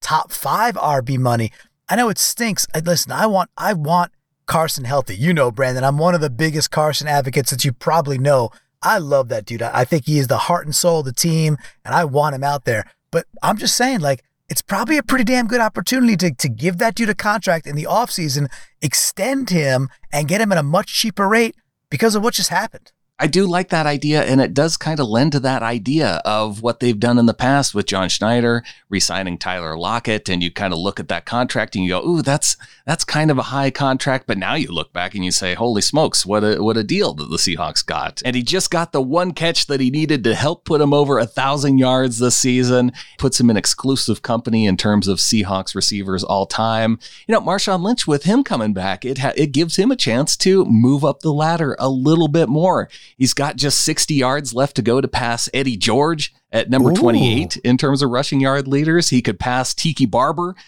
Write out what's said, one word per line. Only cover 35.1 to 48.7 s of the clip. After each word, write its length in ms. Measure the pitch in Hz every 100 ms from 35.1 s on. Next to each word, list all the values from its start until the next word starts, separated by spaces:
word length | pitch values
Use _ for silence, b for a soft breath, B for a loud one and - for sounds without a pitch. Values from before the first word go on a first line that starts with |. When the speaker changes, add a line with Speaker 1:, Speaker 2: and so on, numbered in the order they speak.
| 104
Speaker 2:
and 80 |
you 80 | 90
say, 220 | 90 92
"Holy 280 | 90 117 107
smokes, 420 | - 147 151 -
what 200 | 92 104
a, 180 | 104 104
what 140 | 107 113
a 80 |
deal 280 | 107 185 196
that 140 | 76 76
the 100 | 87
Seahawks 460 | - 82 82 78
got." 380 | - 80 73 -
And 120 | 123 123
he 60 |
just 260 | 120 185 -
got 220 | 170 165
the 100 | 147
one 300 | 131 160 180
catch 340 | 151 165 165 -
that 140 | 139
he 100 | 127
needed 320 | 143 156 151
to 140 | 117 107
help 280 | - 170
put 160 | - 151
him 140 | 147
over 240 | 143 143 135
a 80 | 117
thousand 520 | - 131 147 139 135
yards 420 | 127 131 131 113
this 160 | 123 117
season, 560 | 131 127 123 127 123 B B B
puts 220 | 135 -
him 100 | 120
in 60 | 107
exclusive 680 | - - 131 139 - 107
company 420 | - 117 120 113
in 120 | 107 95
terms 320 | 107 104 92
of 100 | 92
Seahawks 560 | - 110 101 95 95
receivers 480 | 98 - 104 95 95
all 240 | - 98 95
time. 540 | - 113 113 110 113 B B B
You 60 |
know, 80 | 220
Marshawn 420 | 151 190 - 185
Lynch, 240 | 180 240 -
with 160 | 143
him 220 | 170 233
coming 300 | 269 151 107